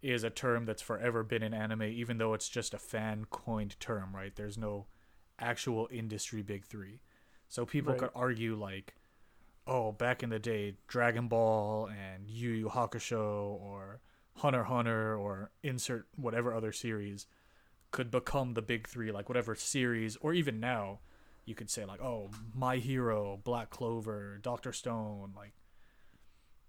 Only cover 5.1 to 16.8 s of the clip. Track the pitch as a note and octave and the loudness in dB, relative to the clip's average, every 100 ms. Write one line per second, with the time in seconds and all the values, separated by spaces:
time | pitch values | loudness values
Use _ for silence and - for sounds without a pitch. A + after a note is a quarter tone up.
5.1 | - - - A#2 A#2 - A2+ A2+ B2 A2+ | -20 -20 -6 -2 0 2 2 0 -2 -4
6.1 | G#2 - A2 G2 G2+ - G#2+ F#2+ A2 - | -4 -4 -4 -4 -6 -6 -10 -10 -14 -20
7.1 | _ - - - - A#2+ D3 D3 B2+ B2+ | _ -20 -20 -10 -4 0 2 4 2 2
8.1 | A#2+ B2+ A2+ A2+ A2 G2 F#2+ - - _ | 2 2 2 0 0 -2 -6 -8 -18 _
9.1 | - - - - - - B2+ A2 F2+ A#2+ | -20 -20 -20 -20 -14 0 2 2 2 2
10.1 | B2+ A#2+ A2 A2+ A2 G#2 G2 - B2 A#2+ | 2 2 0 0 0 0 -4 -4 4 4
11.1 | A#2 A#2+ A2+ A2+ A2 G#2 G#2+ A2 G#2 G2 | 4 4 6 8 6 4 0 -2 -6 -8
12.1 | F#2+ G2+ A2+ A#2+ A2+ G#2+ B2 A#2 A2+ - | -10 -10 -4 0 2 2 2 2 0 -2
13.1 | A2+ G#2+ G#2 G2+ G2+ G2+ G2 G2 G#2+ - | 0 2 0 -2 -4 -8 -10 -12 -14 -18
14.1 | _ _ - D3 B2+ G#2+ B2 A#2 A2 A2 | _ _ 0 4 4 4 2 4 2 2
15.1 | G#2+ G2+ F#2+ G#2 _ C3 B2+ - A#2+ - | 0 -2 -4 -8 _ -4 -2 -2 -4 -6
16.1 | - B2 A2+ A#2+ A2+ A2 - | -4 0 2 2 2 0 -2